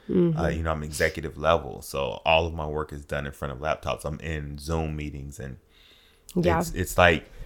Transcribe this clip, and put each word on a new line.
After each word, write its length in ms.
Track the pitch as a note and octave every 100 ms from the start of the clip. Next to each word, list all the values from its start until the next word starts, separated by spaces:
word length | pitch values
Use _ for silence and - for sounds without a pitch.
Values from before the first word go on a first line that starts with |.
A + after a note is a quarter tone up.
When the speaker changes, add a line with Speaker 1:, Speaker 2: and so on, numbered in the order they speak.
| -
Speaker 1:
Mm-hmm. 300 | F#3 E3+ D#3
Speaker 2:
uh, 100 | D2+
you 140 | D#2
know, 80 | D#2+
I'm 120 | D#2
executive 520 | D2+ D2 E2 - D#2 D2
level. 460 | D2+ E2+ C2 G1+
So 400 | - C#2 C2+ G1+
all 220 | - D#2+ E2+
of 80 |
my 120 | D#2+ D2+
work 260 | D2+ D2+
is 120 | D2
done 220 | D2 D2 C#2+
in 60 |
front 200 | - C#2+
of 60 | C2
laptops. 460 | D2+ - - B1
I'm 160 | D#2 D2+
in 360 | D#2+ D#2 D2 D2
Zoom 360 | C#2+ D#2+ D#2 D2+
meetings 420 | D2 C#2+ C#2 -
and 160 | C2+ B1+ _ _ - - _ _ -
Speaker 1:
Yeah. 240 | F3+ F3 E3
Speaker 2:
it's, 120 | E3+
it's 220 | - F2+ -
like 320 | F2 D#2+ - -